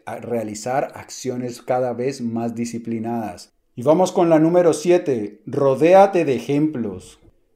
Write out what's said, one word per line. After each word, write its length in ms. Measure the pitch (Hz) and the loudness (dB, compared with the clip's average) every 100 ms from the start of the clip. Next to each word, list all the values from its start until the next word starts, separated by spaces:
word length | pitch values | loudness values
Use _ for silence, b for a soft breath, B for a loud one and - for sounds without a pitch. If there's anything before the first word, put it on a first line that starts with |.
| - | -14
a-, 120 | 120 | -12
realizar 720 | 110 117 107 104 120 131 - | -6 -6 -6 -8 -4 -4 -4
acciones 680 | 104 - - 127 123 123 117 | -8 -18 -10 -8 -6 -8 -10
cada 320 | - 127 127 | -4 -2 -2
vez 280 | 117 127 139 | -4 -6 -4
más 340 | 117 117 117 | -6 -4 -6
disciplinadas. 960 | 113 117 117 117 113 110 117 104 90 - _ _ | -6 -8 -8 -8 -6 -6 -6 -8 -12 -20 _ _
Y 80 | - | -4
vamos 300 | 127 165 185 | 2 2 2
con 180 | 196 170 | 2 2
la 80 | 160 | 4
número 360 | 160 175 170 | 4 4 4
siete. 680 | 151 175 175 165 120 104 - | 2 2 2 2 -4 -6 -10
Rodéate 800 | - 127 139 127 160 190 196 185 | -10 0 0 4 6 8 6 4
de 120 | 147 120 | 0 -2
ejemplos. 840 | - 143 156 139 107 92 - - _ _ _ | -2 0 0 -2 -6 -8 -14 -20 _ _ _